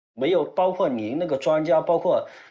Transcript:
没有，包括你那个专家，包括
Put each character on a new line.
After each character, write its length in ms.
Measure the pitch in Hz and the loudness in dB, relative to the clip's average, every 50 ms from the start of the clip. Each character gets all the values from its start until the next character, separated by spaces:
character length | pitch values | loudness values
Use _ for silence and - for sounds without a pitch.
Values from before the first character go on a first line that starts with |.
| _ _ | _ _
没 180 | _ - 135 170 | _ -4 0 0
有， 140 | 190 165 147 | 2 2 0
包 260 | - - 190 185 190 | 0 0 0 0 0
括 160 | 185 185 190 147 | 0 0 0 0
你 260 | 123 113 107 107 131 | -2 -2 -4 -4 -4
那 120 | 170 180 | -4 -2
个 100 | 160 135 | -2 -4
专 280 | 131 - 160 156 156 156 | -2 0 0 0 2 2
家， 160 | 165 165 160 | 2 2 2
包 180 | 160 175 170 165 | 2 2 0 0
括 300 | - 180 139 110 - - - - - - | 2 0 0 0 -2 -6 -12 -20 -20 -20